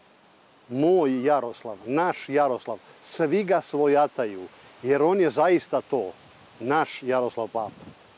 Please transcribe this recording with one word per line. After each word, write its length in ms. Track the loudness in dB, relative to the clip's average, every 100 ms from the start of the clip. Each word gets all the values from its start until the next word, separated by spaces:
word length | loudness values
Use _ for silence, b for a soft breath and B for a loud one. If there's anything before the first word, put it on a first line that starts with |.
| _ _ _ _ _ _ -10
„Moj 560 | 0 2 4 2 0
Jaroslav, 520 | 0 0 -2 -10 -12 -12 -4
naš 420 | -2 -2 -2 -2
Jaroslav, 500 | 0 2 0 -6 -12 B B
svi 420 | -14 -2 0 0
ga 160 | 2 0
svojataju, 800 | 0 0 2 4 2 0 -6 -6 -14 -18 B -10
jer 200 | 0 2
on 180 | 4 4
je 100 | 2
zaista 500 | 4 4 4 2 -4
to, 300 | -2 -4 -4 -8 -20 -20 -20 -10
naš 420 | -2 -2 -2 -6
Jaroslav 460 | -2 -2 -2 -4 -6
Papa.” 380 | -6 -8 -10 -20 -20 -20